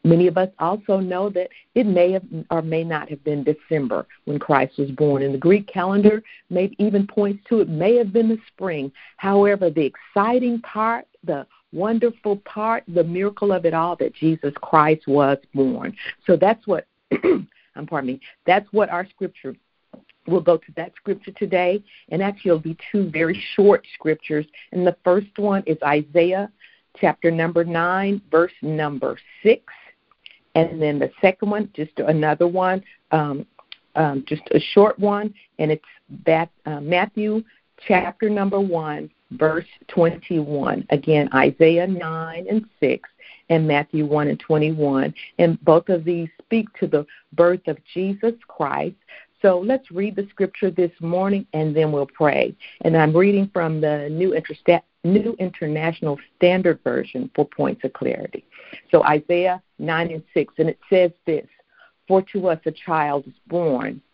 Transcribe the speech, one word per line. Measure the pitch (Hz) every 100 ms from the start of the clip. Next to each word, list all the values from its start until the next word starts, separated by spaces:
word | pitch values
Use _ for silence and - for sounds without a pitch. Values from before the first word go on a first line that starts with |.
many | 165 165 180
of | 175
us | 190 -
also | 165 208 - 196
know | 185 180 202
that | 180 180 - _ -
it | 202
may | 180 180
have | 190 185 160 -
or | 165
may | 160 160
not | 165 156 147
have | 151
been | 151 147
December | 139 151 _ 156 127 95 - - -
when | 147
Christ | - 139 135 -
was | 139
born. | 131 147 139
And | 139 135
the |
Greek | 165 208 202
calendar | 190 180 202 208 214 - - _
may | 180 202 -
even | 208 202 202
points | - 202 202 -
to | 226
it | 160
may | 156 190 240
have | 208
been | 214 226
the | 220 -
spring. | _ 185 156 139 - - -
However, | 196 202 202 202 175
the | 151 139
exciting | - - 202 214 247 240 233
part, | - 214 220 233 - _
the | 170 143 - _ _
wonderful | 156 208 226 233 226 214 202
part, | - 208 220 226 -
the | 175
miracle | 165 175 202 202 202
of | 180 170
it | 165
all, | 170 170
that | 135 -
Jesus | 160 160 143 -
Christ | - 160 151 156 -
was | 143 139 139 -
born. | 143 135 123 - - - - -
So | 165
that's | 185 226 -
what, | 165 - _
<clears throat> | _ -
um, | 359 339 - _ _ - 151
pardon | 156 131
me, | 131 - _ -
that's | 190 202
what | 208 202
our | 175 190
scripture, | _ 185 - 135 - _ _ _ - _ _ -
we'll | 180
go | 165 160
to | - 160
that | 165 -
scripture | - 196 -
today, | - 196 180 180 208 - - _
and | 165
actually | 196 202 190
it'll | 160
be | 160 165 -
two | 208 185
very | 156 165 196 - -
short | 202 - -
scriptures. | - 160 156 - 151 151 - -
And | 180 180
the | 175
first | 185 185 202 -
one | 202 196 190
is | 156
Isaiah | 147 151 147 170 175 185 208 - _ _ _ _
chapter | 175 - 170
number | 165 165 170
nine, | 170 165 175 185 196 202 -
verse | 160 180 -
number | 151 156 151 139 131 127 - -
six. | 208 - - - - _ _ _ - - _ 165
And | 165 160
then | 151 147
the | 135 -
second | 190 185 202
one, | 208 202 -
just | 156 -
another | - 160 156 151 175
one, | 180 185 190 - _ _
um, | 156 147 143 - _ _ - _ -
um, | 156 139 -
just | 156 -
a | -
short | - 208 208 -
one, | 202 202 214 - _ -
and | 156
it's | 151 - _ _ 143 -
that, | 160 170 _ 151
uh, | 147
Matthew | 143 180 202 220 214 214 220 _ _ _ -
chapter | 185 202 - 214
number | 208 196 196
one, | 196 170 156 147 156 _ _
verse | - 156 160 - - -
twenty-one. | - 170 165 - 165 147 143 135 - -
Again, | 143 160 151 147
Isaiah | 131 139 135 160 170 180
nine | 180 160 160 160 165 190
and | 214 214 _
six | 135 131 - _ - - -
and | 165 156
Matthew | 147 147 156 147
one | 147 147
and | 147
twenty-one. | - 156 151 156 143 135 147 - - -
And | 170 165 156
both | 160 -
of | 175 160
these | 170 165 -
speak | _ 226 214 -
to | 165
the | 151 147 - _
birth | 151 175 180 170
of | 143 _
Jesus | 175 190 196 226 233 -
Christ. | - 143 143 160 190 _ - - _
So | 196 180
let's | 202 262 262
read | 175 202 208
the | 202
scripture | - 190 - 190
this | 175 175 -
morning, | 165 175 196 196 -
and | 156 156 151
then | 156
we'll | 147 139
pray. | - 151 69 60 - - -
And | 165 160
I'm | 156 160
reading | 196 202 196
from | 180 165 156
the | 151 147 147
New | 160 185
Intersta-, | 165 - 151 - 170 - _
New | 170 202 220 233
International | 185 - 156 151 165 165 156 139 - _
Standard | 180 185 180 160
Version | 131 131 - 127 131 -
for |
points | 147 - 139 -
of | -
clarity. | - 131 - - - - - - - _
So | 165
Isaiah | - 151 151 175 185 180 - -
nine | 151 160 170
and | 160 -
six, | 170 143 -
and | 160
it | - _
says | 185 175 - -
this, | 151 - _ _ _ _ _ -
"For | 190
to | 190 202 180
us | 160 160
a |
child | 156 - 160 147 143 135
is | - _
born, | 170 165 127 107 - -